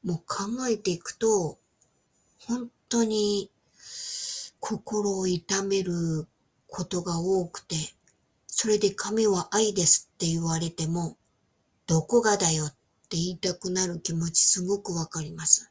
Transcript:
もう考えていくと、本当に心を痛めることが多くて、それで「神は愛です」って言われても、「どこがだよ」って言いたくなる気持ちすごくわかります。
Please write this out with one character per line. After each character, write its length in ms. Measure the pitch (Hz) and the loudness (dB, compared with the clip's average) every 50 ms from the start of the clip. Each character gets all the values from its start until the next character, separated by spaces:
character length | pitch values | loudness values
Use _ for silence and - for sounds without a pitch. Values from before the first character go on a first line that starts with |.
| - | -4
も 120 | 190 170 | -4 -6
う 20 | 160 | -6
考 500 | _ _ - - 202 208 233 254 262 247 | _ _ -8 -8 -6 -6 -6 -6 -2 -2
え 80 | 226 | -2
て 140 | 208 - 190 | -2 -2 -4
い 80 | 175 170 | -4 -4
く 140 | - - - | -6 -14 -8
と、 460 | _ 226 220 220 202 175 151 - _ _ _ _ _ _ _ _ _ _ _ _ _ _ _ _ _ - | _ 0 2 2 2 0 -2 -8 _ _ _ _ _ _ _ _ _ _ _ _ _ _ _ _ _ -8
本 240 | - 233 247 240 240 _ _ _ _ | -6 -6 -6 -6 -10 _ _ _ _
当 140 | - 233 233 | 0 0 0
に 460 | 220 214 214 208 208 202 202 196 - _ _ _ _ _ _ - - - - - - - - - - - - - - _ _ | 2 0 0 0 0 0 -2 -4 -8 _ _ _ _ _ _ -20 -18 -16 -14 -12 -12 -12 -10 -10 -10 -10 -12 -14 -16 _ _
心 580 | - - 226 - - - 220 214 202 202 196 190 | -8 -8 -8 -8 -8 -6 -4 -2 -2 -2 -2 -2
を 80 | 185 | 0
痛 360 | 185 180 170 - - 196 196 196 | -2 -2 -2 -2 -2 -2 -2 0
め 200 | 196 196 196 185 | 0 0 0 0
る 440 | 180 175 170 170 165 160 156 156 _ _ _ _ _ _ _ _ _ | -2 -2 -2 -2 -2 -2 -4 -6 _ _ _ _ _ _ _ _ _
こ 160 | - - 175 | -10 -10 -8
と 180 | - - 180 175 | -4 -6 -6 -4
が 160 | 180 170 165 | -4 -4 -2
多 280 | 170 185 190 185 175 175 | 0 0 0 0 0 -2
く 120 | - - | -8 -16
て、 160 | - _ 165 160 156 - - _ _ _ _ _ _ _ _ _ _ | -12 _ -6 -6 -6 -8 -12 _ _ _ _ _ _ _ _ _ _
そ 220 | - - - - 220 | -6 -4 -2 0 2
れ 100 | 214 208 | 2 2
で 120 | 208 196 196 | 2 0 0
「神 320 | - - 208 208 220 220 | -2 -6 -4 0 2 2
は 220 | 214 190 175 165 - - | 2 2 2 -2 -2 0
愛 180 | 208 220 214 190 | 0 0 2 0
で 140 | 190 170 | 2 6
す」 240 | - - - - _ _ | 6 6 6 4 _ _
っ 20 | _ | _
て 80 | 175 | -2
言 160 | 165 165 165 165 | 0 0 0 0
わ 160 | 165 165 160 | 0 0 0
れ 120 | 170 165 | -2 -4
て 160 | 160 - 160 | -4 -4 -4
も、 300 | 156 165 175 170 156 - _ _ _ _ _ _ _ _ _ _ _ _ _ _ - | -2 -2 -2 -2 -4 -6 _ _ _ _ _ _ _ _ _ _ _ _ _ _ 0
「ど 140 | 160 160 156 | 0 0 2
こ 180 | - 247 240 | 4 2 4
が 160 | 233 220 208 | 4 4 2
だ 160 | - 190 165 160 | 4 2 0 0
よ」 140 | 156 151 | 0 -4
っ 40 | 151 - _ _ _ _ _ _ _ | -6 -8 _ _ _ _ _ _ _
て 80 | - | -4
言 140 | 165 170 180 | -4 -4 -4
い 80 | 180 170 | -6 -4
た 160 | - 185 175 | -4 -4 -4
く 160 | - - 185 | -4 -6 -4
な 160 | 180 185 190 | -2 -2 -2
る 120 | 180 170 165 | -2 -4 -6
気 120 | - - 165 | -6 -6 -4
持 180 | 165 165 165 | -4 -4 0
ち 120 | 165 - - | 2 6 6
す 200 | - - 185 180 | 6 6 4 0
ご 180 | 180 202 202 | -2 -2 -2
く 120 | 202 - 175 | -2 -4 -4
わ 140 | 170 160 | -4 -4
か 160 | - - 160 156 | -4 -6 -8 -8
り 100 | 151 165 | -8 -10
ま 140 | 160 160 | -2 8
す。 240 | - - - - _ | 8 8 8 6 _